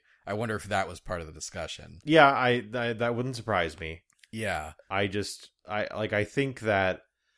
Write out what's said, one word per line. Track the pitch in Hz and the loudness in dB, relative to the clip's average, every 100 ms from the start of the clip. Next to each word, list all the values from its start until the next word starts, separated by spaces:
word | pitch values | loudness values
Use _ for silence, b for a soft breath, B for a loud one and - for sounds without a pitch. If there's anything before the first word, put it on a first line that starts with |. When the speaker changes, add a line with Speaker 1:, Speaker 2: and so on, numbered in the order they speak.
| b b b | b b b
Speaker 1:
I | |
wonder | 101 117 107 | -4 -2 -4
if | |
that | 101 101 92 | -2 -2 -2
was | 85 | -6
part | - 90 | -8 -8
of | 78 | -8
the | |
discussion. | 78 - 92 80 - 76 85 | -12 -12 -8 -10 -10 -16 -10
Speaker 2:
Yeah, | 143 156 143 | 4 8 10
I, | 131 127 123 104 | 8 4 2 0
I, | 120 117 | -4 -4
that | 110 120 | -2 -2
wouldn't | 120 123 123 | -2 -4 -6
surprise | 113 98 82 - | 0 0 0 -4
me. | 80 82 _ _ _ | -10 -12 _ _ _
Speaker 1:
Yeah. | 113 107 85 78 - - | -8 -4 -4 -6 -12 -4
Speaker 2:
I | 98 101 | -2 0
just, | 101 98 - - _ - | -2 -4 -8 -16 _ -8
I, | 104 104 - | -6 -4 -4
like, | 107 | -2
I | 104 | -2
think | 104 - 139 127 | -2 -2 -4 -2
that | 110 101 95 92 _ _ _ | 2 4 4 0 _ _ _